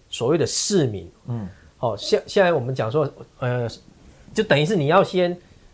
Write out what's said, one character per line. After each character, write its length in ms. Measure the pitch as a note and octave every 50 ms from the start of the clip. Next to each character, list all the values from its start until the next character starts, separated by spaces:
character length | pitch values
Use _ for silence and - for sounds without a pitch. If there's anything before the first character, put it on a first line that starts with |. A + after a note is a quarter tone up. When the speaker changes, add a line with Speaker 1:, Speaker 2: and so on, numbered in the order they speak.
| _ _
Speaker 1:
所 200 | - - A#2 B2+
谓 80 | E3
的 80 | D#3+ B2
市 420 | - - - - - G3+ F3+ C#3+
民。 220 | A#2 G#2 F2+ E2+ E2 - _ -
Speaker 2:
嗯。 200 | B2+ A#2+ A2+ G2+ F2+ - - - - _
Speaker 1:
哦， 180 | _ C3 A#2 G#2
现， 260 | - - - G#3+ G3 -
现 180 | - - G#3 F#3
在 80 | F3
我 80 | E3+ C#3+
们 140 | A#2 C3 C3
讲 180 | C3 A2+ A2+
说， 160 | B2 D#3 C#3+ D3 - - - - _
呃， 320 | - B2+ B2 B2 B2 A#2 A2+ - - - - - - - - - - - - -
就 100 | A3 G#3+
等 160 | - D3 C#3+
于 60 | D3+
是 100 | E3+ A3
你 120 | F3 C#3
要 160 | D3 E3+ G3 E3+
先 340 | - - F3+ F3+ F3 F3 F3+ - - - - - -